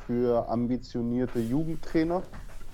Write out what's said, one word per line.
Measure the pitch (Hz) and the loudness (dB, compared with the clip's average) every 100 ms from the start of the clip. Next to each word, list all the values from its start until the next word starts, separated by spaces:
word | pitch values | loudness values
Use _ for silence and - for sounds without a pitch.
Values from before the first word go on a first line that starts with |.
| - | -2
für | 120 123 117 - | 2 4 4 2
ambitionierte | 117 120 127 - 123 117 123 123 123 | 0 0 -2 -2 -4 0 0 0 0
Jugendtrainer. | 113 139 160 156 - 165 160 180 190 - - - - | 0 2 0 -2 0 2 2 0 -2 -10 -10 -8 -8